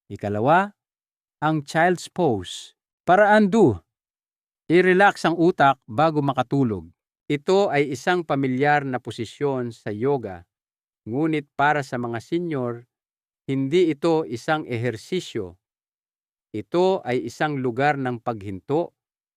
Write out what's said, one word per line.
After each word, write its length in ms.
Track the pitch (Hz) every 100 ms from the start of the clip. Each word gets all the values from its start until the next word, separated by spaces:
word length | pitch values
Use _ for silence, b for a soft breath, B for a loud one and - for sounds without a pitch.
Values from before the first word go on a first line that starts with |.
| -
Ikalawa, 640 | 101 104 104 127 170 202 - _ _ _ _ _ -
ang 240 | 151 156
child's 480 | 143 160 175 175 -
pose. 640 | - 165 104 90 - - _ _ _ -
Paraan 400 | 190 208 214 202
two. 320 | 220 160 90 _ _ _ _ _ _ _ _ -
I-relax 560 | 170 185 185 202 -
ang 160 | 170 160
utak 400 | 165 - 139 135 -
bago 320 | 113 165 151
makatulog. 640 | 139 131 123 143 123 95 82 _ _ _ -
Ito 400 | 147 170 196 202
ay 240 | 143 147 -
isang 260 | - 180 160
pamilyar 560 | 139 131 127 143 147
na 160 | 139 123
posisyon 720 | - 110 110 - 143 131 120
sa 160 | 110 120
yoga, 560 | 104 131 139 107 87 - _ _ _ _ _ 107
ngunit 400 | 127 160 151 143 -
para 240 | 143 151
sa 160 | 135 123
mga 240 | 117 117
senior, 640 | - 175 175 143 120 117 123 _ _ _ _ _ -
hindi 420 | 135 135 175 170
ito 380 | 147 170 160 160
isang 340 | 120 - 156 107
ehersisyo. 880 | 117 123 110 - 185 - 117 90 90 _ _ _ _ _ _ _ _ _
Ito 480 | 107 - 170 185 190
ay 240 | 123 123 113
isang 320 | - 156 143
lugar 400 | 127 117 143 139
ng 240 | 127 120
paghinto, 720 | - 110 98 95 - 147 175 _ _ _ _